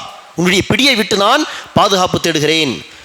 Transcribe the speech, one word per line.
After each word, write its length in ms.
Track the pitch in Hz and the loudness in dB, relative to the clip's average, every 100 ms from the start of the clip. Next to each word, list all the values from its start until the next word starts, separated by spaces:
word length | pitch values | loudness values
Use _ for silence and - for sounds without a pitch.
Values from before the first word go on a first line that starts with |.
| - - - | -12 -18 -12
உன்னுடைய 280 | - 180 196 - | -2 0 0 0
பிடியை 280 | 214 277 226 | 2 2 2
விட்டு 200 | 202 202 | 0 0
நான் 280 | 202 294 - - - | 2 2 -2 -10 -4
பாதுகாப்பு 460 | 165 202 190 180 170 | 0 2 2 0 0
தேடுகிறேன். 640 | 175 156 151 160 147 85 - - | -2 0 0 0 -2 -4 -12 -20